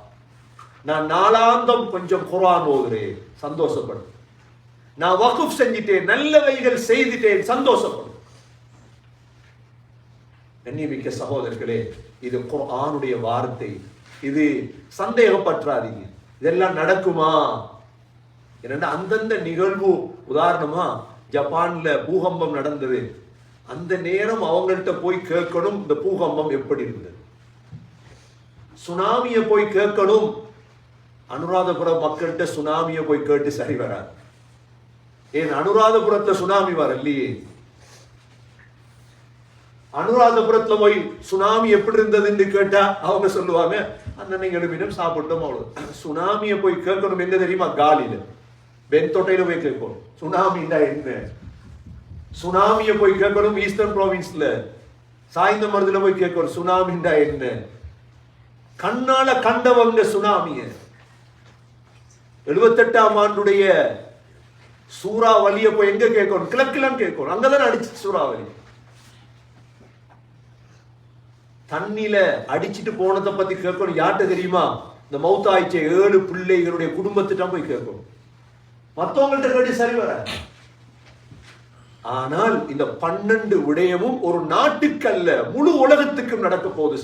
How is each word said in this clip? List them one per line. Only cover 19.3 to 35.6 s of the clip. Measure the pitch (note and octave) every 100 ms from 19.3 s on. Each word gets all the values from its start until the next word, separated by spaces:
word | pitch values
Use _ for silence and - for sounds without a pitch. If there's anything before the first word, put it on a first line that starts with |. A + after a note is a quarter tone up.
| G3+ E3
நிகழ்வு, | E3+ F#3+ F#3+ F#3+ E3 - - -
உதாரணமா | C#3+ E3+ - D3+ E3+ - - - - -
ஜப்பான்ல | C#3+ C#3+ D#3+ F3 E3+ D#3 C3+ D3+
பூகம்பம் | F3+ F3+ E3+ D#3 C#3+
நடந்தது, | C#3+ C#3+ C3 A#2+ A2 - - - _ _ -
அந்த | C#3 F3 F3+
நேரம் | E3 G3 A3 A3
அவங்கள்ட்ட | E3+ F3 F#3 F#3 F#3+ -
போய் | F3 F#3 -
கேட்கணும், | E3+ E3 E3+ G3 G3+
இந்த | -
பூகம்பம் | D3 F#3+ F#3 D#3+ D3 D3+ C3+
எப்படி | C#3 C#3 B2
இருந்தது. | G#2 F2+ - - _ _ _ _ - - - - - _ _ _ _ - - -
சுனாமியை | F3 G3+ A#3 B3 A3+ G#3+
போய் | G#3 G#3 F#3+
கேட்கணும், | G#3 G3+ G3 A3 - - - - - _ _ _ _ _ -
அனுராதபுரம் | C3 E3+ F#3 F3 D#3 E3+ D#3+
மக்கள்கிட்ட | D3+ D#3 E3 E3+ E3 D3+
சுனாமியை | D3+ D#3 E3 D#3+ D3+
போய் | C#3+ D3
கேட்டு | C#3+ C#3+
சரி | A#2+ - B2
வராது. | G#2+ F#2+ - - - _ _ _ _ _ _ _ _ _ _
ஏன் | D3 D3+ C#3+